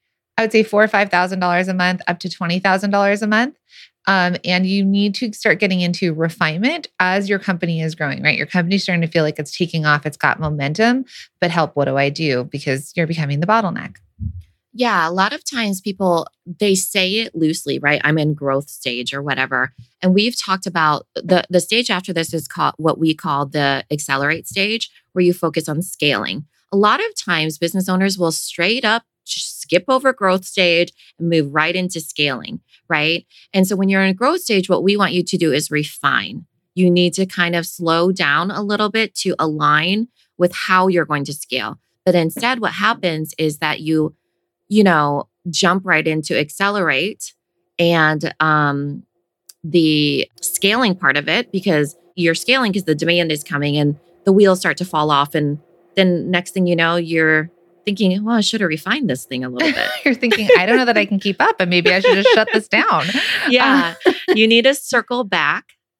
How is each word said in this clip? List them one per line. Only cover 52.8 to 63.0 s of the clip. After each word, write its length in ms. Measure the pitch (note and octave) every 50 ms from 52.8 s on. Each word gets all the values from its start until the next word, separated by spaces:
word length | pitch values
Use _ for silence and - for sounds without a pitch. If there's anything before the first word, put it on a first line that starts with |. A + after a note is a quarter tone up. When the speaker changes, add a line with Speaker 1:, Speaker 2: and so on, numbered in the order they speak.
| F#3
Speaker 2:
the 100 | D#3+ D#3
demand 380 | D3+ E3 E3+ F3 F3 E3+ D#3+
is 100 | D3+ D3
coming 360 | - - D3+ C#3+ D3 D3 C#3+ D3
and 180 | D3 D3 D3+ - _ _ _ _ -
the 80 | G3
wheels 260 | F#3+ G#3 G3+ F#3+ F#3 F#3
start 180 | - E3 -
to 80 | - F3
fall 260 | - - D#3 D3+ D3+
off. 240 | D3 C#3+ C#3+ C#3+ -
And 260 | D#3 D3 C#3+ D3 D3 _ _ _ _ _ _ -
then 340 | G3 F#3 F3+ F3 D#3+ - E3+
next 200 | F3+ F3+ F3+ -
thing 160 | - F#3+ F3+
you 100 | F3 F3
know, 200 | E3+ E3 E3 E3+
you're 540 | F3 E3+ D#3+ E3 D#3+ D#3+ D#3 D#3 D#3 D#3+ E3 _ _ _ _ _ _ -
thinking, 400 | G#3+ G3 G#3 G#3 F#3 F3+ G3+ G#3
"Well, 120 | A3+ A#3+
I 40 | A3
should 220 | G3 - A3 A3
have 60 | G3 E3
refined 420 | D#3 D3+ - F#3+ A#3+ D#4 C4 D#3
this 160 | C3 B2+ -
thing 180 | - C3 B2+ B2+
a 60 | B2+
little 200 | B2 B3 - D#4
bit." 200 | - - - - -
Speaker 1:
<laughs> 80 | - -
You're 80 | C#4 A#3
thinking, 340 | - B3 A3+ G#3 A3+ G#3 G#3 B3
"I 80 | F#3 F#3
don't 140 | G#3+ A#3+ B3+
know 80 | B3+
that 100 | A#3+ A3
I 80 | G#3+ G3+
can 160 | - G#3 F#3+
keep 180 | - G3+ F#3+ -
up 180 | - A4 - -
and 80 | F#3 F3
maybe 240 | F3+ F3 E3+ -
I 80 | F3+ G3
should 140 | G3 B4+ A4
just 160 | G3 G#3 B4+
shut 180 | A4+ A3 A3 A#4
this 140 | - A3 G#3+
down." 380 | - G3 A3 E4+ - - D#3